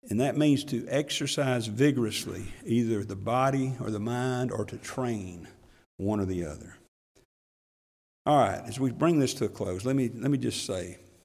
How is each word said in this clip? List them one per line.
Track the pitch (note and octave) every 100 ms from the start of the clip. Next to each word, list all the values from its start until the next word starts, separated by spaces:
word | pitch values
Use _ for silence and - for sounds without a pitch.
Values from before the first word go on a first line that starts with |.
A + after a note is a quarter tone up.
| -
And | G#3+
that | C3+ B2
means | D3+ C#3+ C#3+
to | A#2 -
exercise | C3+ D3+ - C#3+ - C3+ B2 A2+
vigorously, | G#2 C#3+ B2+ A2 - - F#2+ F#2+ - -
either | A#2+ A2+ A2
the | G2+ G2
body | G2 B2 C3 C#3 C3 A#2+
or | G#2+
the | G#2+
mind, | G#2+ B2 B2+ B2+ B2
or | G#2+ G#2
to | -
train | - - B2 A2+ F#2 F2 D#2+ - - - _ _
one | F#2+ G#2+
or | F#2+
the | F#2 E2
other. | C#2+ - - _ _ _ _ _ _ _ _ _ _ _ _ _ _ -
All | D3
right, | G#2+ F#2+ A#2+
as | A2+
we | C3
bring | A2+ D#3+ E3
this | C#3 -
to | G#2+
a |
close, | - F#2+ F#2 A#2
let | C3+
me, | B2
let | A#2 A#2+
me | C#3
just | A#2+ - -
say | F#2 F#2 - - _